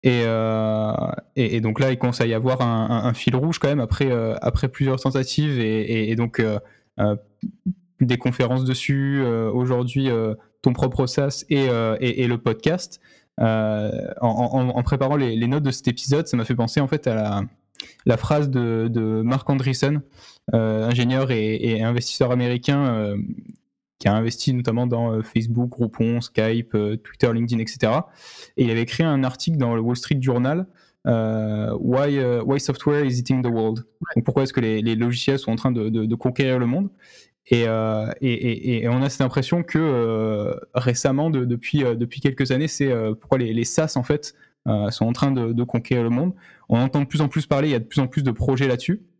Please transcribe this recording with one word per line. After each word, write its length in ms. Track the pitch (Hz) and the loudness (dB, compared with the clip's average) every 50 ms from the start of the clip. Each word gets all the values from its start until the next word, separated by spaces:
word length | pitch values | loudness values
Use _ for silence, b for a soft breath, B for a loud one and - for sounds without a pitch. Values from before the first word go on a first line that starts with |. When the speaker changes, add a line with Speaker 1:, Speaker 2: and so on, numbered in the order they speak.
| - | 4
Speaker 1:
Et, 200 | 131 123 120 117 | 2 2 4 2
euh, 680 | 113 113 113 110 110 110 110 110 110 107 107 107 107 - - - - - - - _ _ | 0 0 0 0 0 0 0 0 0 0 0 -2 -2 -2 -2 -4 -4 -6 -8 -12 _ _
et, 200 | 139 120 110 117 | 0 0 0 0
et 60 | 117 | 0
donc 180 | 110 110 107 - | 0 0 0 2
là, 120 | 135 135 | 0 0
il 60 | 131 | 0
commence 240 | 123 - 123 120 - | 0 -2 -2 0 0
à 60 | 117 | 0
y 80 | 113 113 | 0 0
avoir 260 | 113 120 127 127 123 | 0 0 0 0 2
un, 260 | 127 117 117 113 110 110 | 0 0 2 0 0 0
un, 160 | 120 110 107 | 0 0 0
un 80 | 120 113 | 0 -2
fil 220 | - - 127 127 | 0 0 0 0
rouge 220 | 127 143 165 165 | 2 0 0 -2
quand 120 | - - 139 | 0 0 0
même 100 | 143 143 | 0 0
après, 320 | 117 110 - - 143 135 | 0 -2 -2 0 0 0
euh, 240 | 123 117 113 113 110 - | 0 0 0 -2 -4 -2
après 280 | - 117 117 - - 127 | -2 -2 0 0 -2 -2
plusieurs 320 | - - 139 135 131 131 | -2 -2 0 0 0 0
tentatives 580 | - 135 131 135 127 - - - 151 151 139 123 | -2 0 0 0 -2 0 0 0 0 0 0 0
et, 220 | 113 110 110 110 | 0 0 0 0
et, 300 | 104 107 117 113 107 107 | 0 0 0 0 0 0
et 40 | 113 | 0
donc, 240 | 110 120 113 - - | 0 0 -2 0 0
euh, 200 | 113 107 107 104 B B B B B B B - | 0 0 0 -2 B B B B B B B -2
euh, 160 | 104 104 104 - - _ _ _ - - - _ _ 185 - _ _ _ _ _ | 0 0 0 -2 -6 _ _ _ -12 -12 -12 _ _ -6 -6 _ _ _ _ _
des 160 | 131 120 123 | 2 2 2
conférences 480 | 123 - 123 123 - 127 120 127 131 127 | 0 0 -4 0 0 0 0 0 0 0
dessus, 560 | 127 131 - - - 135 139 135 139 139 139 | 0 -2 -2 0 -2 0 0 0 0 0 0
euh, 280 | 131 120 117 113 113 110 | 0 0 0 0 0 0
aujourd'hui, 600 | 104 123 127 127 127 123 123 120 - 139 135 131 | 0 0 0 0 0 0 0 0 -2 0 0 2
euh, 260 | 120 113 113 110 107 B B B B _ | 0 0 0 -2 -2 B B B B _
ton 120 | - 135 123 | 2 2 4
propre 320 | - 139 127 - - 131 | 4 0 0 2 0 0
sas 400 | 123 - - 139 143 - - - - | 0 2 0 0 0 -2 -6 -4 0
et, 200 | 156 139 135 127 | 2 2 2 2
euh, 260 | 120 113 113 110 110 - | 2 2 2 0 0 0
et, 220 | 131 120 - - 127 | 0 -2 0 2 2
et 40 | |
le 100 | 123 120 | 0 0
podcast. 600 | 117 - 120 110 110 - 151 165 180 - - - b b b b b b b _ - | 0 0 -2 -2 0 0 0 0 0 -4 -10 -14 b b b b b b b _ 0
Euh, 500 | 113 113 110 110 110 107 107 107 107 104 - - - - - - | 2 2 2 2 0 0 0 0 -2 -2 -4 -4 -6 -8 -6 0
en, 80 | 123 | 0
en, 420 | 117 110 117 123 120 123 131 127 127 | 0 2 2 0 0 2 0 0 0
en 140 | - 123 123 | 0 -2 0
préparant 320 | - 147 127 135 135 147 | 0 0 0 0 0 2
les, 220 | 147 135 120 113 | 0 0 0 0
les 100 | 113 117 | 0 0
notes 160 | 120 135 156 147 | 0 0 0 0
de 80 | 135 | 0
cet 160 | 123 - - | -2 0 -2
épisode, 400 | 131 120 - - 131 143 151 160 | -2 -2 -2 0 0 2 2 2
ça 80 | - - | 0 -2
m'a 80 | 120 110 | -2 0
fait 120 | - 123 | 0 0
penser 260 | 123 117 113 - 151 | -2 0 0 0 0
en 60 | 139 127 | 0 0
fait 180 | 160 147 - | 0 -2 0
à 80 | 127 113 | -2 0
la, 280 | 110 107 107 101 101 101 - _ _ _ _ _ B B B B B B | 0 0 0 -2 -2 -4 -6 _ _ _ _ _ B B B B B B
la 120 | - 117 | 2 2
phrase 320 | 113 - - 151 151 147 139 | 2 2 0 2 2 2 2
de, 400 | 131 127 120 117 113 113 113 117 | 0 0 0 2 0 0 0 0
de 300 | 113 117 110 110 110 107 | 0 0 0 0 0 0
Mark 280 | 113 120 131 135 - - | 0 0 0 0 0 0
Andreessen, 520 | 139 135 127 135 127 - - 139 151 147 139 B B B B B B B B - 110 | 0 0 2 0 0 0 0 0 0 0 -4 B B B B B B B B 0 0
euh, 320 | 113 110 110 110 110 110 | 2 2 2 0 0 2
ingénieur 460 | 117 120 123 120 120 131 131 135 127 | 2 2 2 2 2 2 2 2 0
et, 240 | 123 110 107 110 110 | 0 0 0 0 0
et 260 | 110 - 120 113 110 | 0 0 0 0 2
investisseur 500 | 113 113 120 120 120 - - - 135 123 | 0 0 0 0 -2 -4 0 0 0 2
américain, 640 | 127 123 123 120 123 120 123 - 143 143 143 131 117 | 2 2 2 0 -2 -2 0 0 0 2 2 0 0
euh, 240 | 110 107 104 101 101 104 - - - - - - _ _ _ _ _ _ _ _ _ | 0 -2 -2 -2 -4 -4 -6 -8 -12 -14 -18 -20 _ _ _ _ _ _ _ _ _
qui 100 | - 101 | 0 2
a 60 | 104 | 2
investi 380 | 110 113 117 - - - 143 127 | 2 0 -2 -4 -2 -2 0 0
notamment 320 | 123 120 120 110 120 123 | 0 0 0 0 0 0
dans, 280 | 123 120 117 117 117 110 | 0 0 0 0 0 0
euh, 80 | 110 | -2
Facebook, 480 | 110 - - 113 110 117 117 120 123 120 | -4 -2 -2 -2 0 0 0 0 -2 -2
Groupon, 500 | - - 123 110 - - 113 113 117 120 | -2 -4 -4 -4 -2 -2 -2 0 0 -2
Skype, 560 | 120 - _ - 110 113 113 117 113 - - | -4 -2 _ 0 0 2 0 -2 -2 -2 -2
euh, 220 | 107 104 104 110 | 0 0 0 -2
Twitter, 340 | 113 _ - - - - 120 | -4 _ -14 -2 0 0 2
LinkedIn, 300 | 113 113 117 113 120 113 | 2 0 0 0 0 -2
et 60 | 113 | -2
cetera. 420 | 107 - - - 110 117 151 170 B B B B B B B B B B | -4 -4 -2 0 2 2 0 -2 B B B B B B B B B B
Et 80 | - 131 | 0 2
il 60 | 117 | 2
avait 100 | 113 117 | 2 0
écrit 220 | 117 - - - 165 | 0 -2 0 0 2
un 200 | 160 147 135 131 | 2 2 2 0
article 340 | 127 123 - - 170 165 | -2 -4 -4 -4 -2 0
dans 180 | 147 127 117 117 | 0 0 0 0
le 60 | 113 | 0
Wall 140 | 113 120 123 | 0 0 -2
Street 220 | 123 - - 147 135 | -2 -2 -2 -2 0
Journal, 480 | 127 135 120 120 123 131 156 175 185 185 b b b b b b _ | 2 2 2 2 2 0 0 -2 -4 -8 b b b b b b _
euh, 680 | 123 120 113 110 110 110 110 110 107 107 107 107 107 110 - | 0 0 0 0 0 -2 -2 -2 -2 -2 -2 -2 -2 -4 -2
Why, 380 | - 123 123 135 143 147 143 | 0 0 2 2 2 2 0
euh, 260 | 139 131 123 123 120 113 | 0 0 0 0 0 0
Why 160 | 131 139 143 | 0 0 0
Software 460 | - - 135 - - 151 147 147 147 | 0 -4 -6 -2 0 0 2 2 2
is 140 | 131 123 123 | 0 0 -2
Eating 220 | 123 - 135 127 | 0 0 0 0
the 60 | 123 | 2
World. 320 | 123 117 113 110 110 113 117 | 0 0 2 0 0 -2 -4
Speaker 2:
Ouais. 280 | 117 _ _ _ - - - | -8 _ _ _ -12 0 0
Speaker 1:
Donc 80 | 117 117 | 0 0
pourquoi 180 | - 113 143 135 | 2 2 2 0
est-ce 80 | 135 | 2
que 80 | - 131 | 0 0
les, 220 | 117 110 110 107 | 0 2 0 0
les 140 | 107 117 113 | 0 0 0
logiciels 440 | 110 120 120 120 120 - - 135 135 | 2 0 0 0 0 0 0 0 0
sont 140 | - - 113 | 0 -2 -4
en 20 | |
train 160 | 117 - 135 | 0 0 0
de, 160 | 120 117 107 | 0 0 -2
de, 180 | 110 113 113 110 | 0 0 0 0
de 100 | 110 117 | 0 -2
conquérir 440 | 113 - 131 123 - 139 131 127 127 | 0 -2 -2 0 2 2 2 2 2
le 60 | 123 | 2
monde ? 240 | 117 127 175 196 196 B B B B B B B B B _ _ | 2 0 0 -2 -2 B B B B B B B B B _ _
Et, 200 | - 123 117 117 | 2 2 2 4
euh, 420 | 113 113 110 110 110 110 107 110 113 - - | 2 0 0 0 0 0 -2 -2 -4 -6 -4
et, 100 | 135 131 | -2 -2
et, 520 | 117 113 - 120 113 - - 127 120 113 110 | -2 0 -2 -2 -2 -2 -2 -2 0 0 2
et 40 | |
on 140 | 117 120 127 | 0 2 2
a 80 | 135 139 | 0 0
cette 100 | 131 - | 0 0
impression 440 | 139 123 - 139 127 - 175 175 165 | -2 0 0 -2 0 0 0 -2 -2
que, 140 | - - | -2 0
euh, 800 | 156 160 156 135 120 117 113 113 110 110 110 107 104 104 - - - - _ - | 0 2 2 2 2 2 0 0 0 0 0 0 -2 -2 -4 -4 -6 -10 _ -4
récemment, 560 | 120 120 127 120 - - 139 131 139 151 165 | 0 0 0 -2 2 0 0 2 2 0 0
de, 140 | 151 131 127 | 0 0 0
depuis, 400 | 120 120 120 - - - 147 131 | 0 -2 -4 -4 -2 0 2 2
euh, 100 | 123 117 | 2 0
depuis 280 | 110 120 120 - 139 | 0 -4 -6 -6 -2
quelques 300 | - 143 135 - 139 123 | -2 -2 0 0 0 0
années, 180 | 127 131 156 156 | 2 0 0 -2
c'est, 200 | - - 143 135 | -2 -2 0 0
euh, 260 | 123 117 110 110 107 | 0 0 0 -2 -4
pourquoi 220 | - - - 139 | -4 0 0 0
les, 160 | 131 127 110 113 | 0 2 0 0
les 120 | 120 117 | -2 -2
sas, 320 | - - - 156 156 - | 0 0 0 0 0 -2
en 60 | 135 123 | -4 0
fait, 300 | - 147 147 - - b b b b b _ _ | 0 -2 -2 -2 -10 b b b b b _ _
euh, 240 | 110 110 104 104 101 | -2 0 0 0 -2
sont 140 | - - 110 | 0 0 0
en 60 | 113 | 0
train 180 | 120 - 143 139 | 0 0 0 0
de, 220 | 135 127 117 117 | 0 0 0 0
de 120 | 117 117 123 | 0 0 -2
conquérir 420 | 120 - 117 123 - 131 120 117 | 0 -2 -4 -2 0 0 0 2
le 40 | 117 | 0
monde. 240 | 117 127 160 185 185 B B B B B B - | 0 0 0 -2 -4 B B B B B B 0
On 100 | 113 117 | 2 2
entend 220 | 127 135 - 147 | 2 2 0 0
de 40 | 143 | -2
plus 140 | 131 - 151 | 0 0 -2
en 80 | 156 | -2
plus 180 | 139 - 160 147 | 0 0 -4 -2
parler, 220 | _ 147 139 147 | _ 0 0 2
il 40 | 156 | 0
y 40 | 135 | 0
a 40 | 117 | -2
de 40 | 107 | -4
plus 160 | - - 143 | -2 -2 -2
en 80 | 135 | -2
plus 160 | 123 - 151 139 | 0 -2 -2 -2
de 80 | 131 | -2
projets 380 | 110 - 131 139 135 123 139 131 | -2 0 0 0 2 2 2 0
là-dessus. 320 | 123 120 - - 185 220 - _ _ | 0 0 -2 -4 -4 -4 -6 _ _